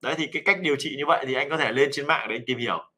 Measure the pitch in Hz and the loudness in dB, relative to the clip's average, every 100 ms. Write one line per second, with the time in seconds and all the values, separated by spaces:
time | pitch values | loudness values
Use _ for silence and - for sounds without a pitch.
0 | - 156 147 156 147 190 185 139 160 139 | -2 -2 -2 -2 0 2 2 0 -2 -4
1 | 147 165 131 127 143 160 135 127 139 139 | 2 2 2 -2 -2 0 0 4 2 2
2 | 143 156 110 113 123 123 117 82 - | 0 0 0 -6 -4 -4 -2 -4 -6